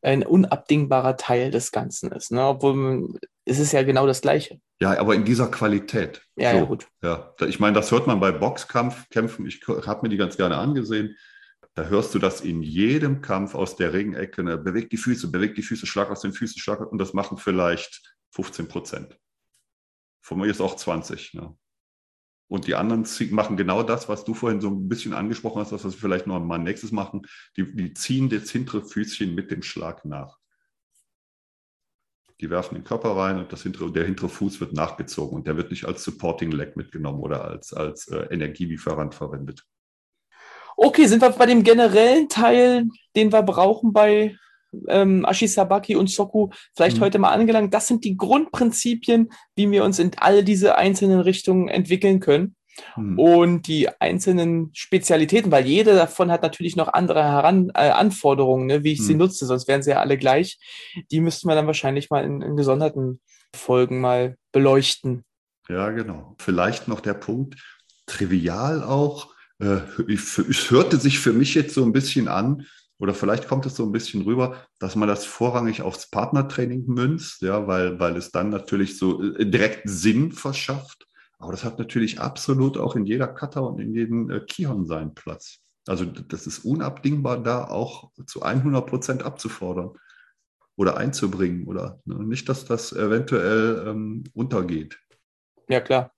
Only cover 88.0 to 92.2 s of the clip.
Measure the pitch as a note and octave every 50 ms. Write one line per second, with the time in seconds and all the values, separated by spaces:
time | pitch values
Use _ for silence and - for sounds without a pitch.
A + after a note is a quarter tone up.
88 | - _ _ _ - - - - - - A2 C3 C3 D3 C#3 C3 B2 - - B2+
89 | B2+ - C3 C3 - - - - - A2+ - - G2 F2+ F2+ F2+ F2 F#2+ - _
90 | _ _ _ _ _ _ _ _ _ _ _ _ _ _ _ - G2+ F#2+ - -
91 | G2+ C3 C3+ - - G2 F#2 F2+ F#2+ F2 F2 F2+ F2 - F#2 F#2 F2+ F#2+ F#2 _
92 | _ - F#2 F#2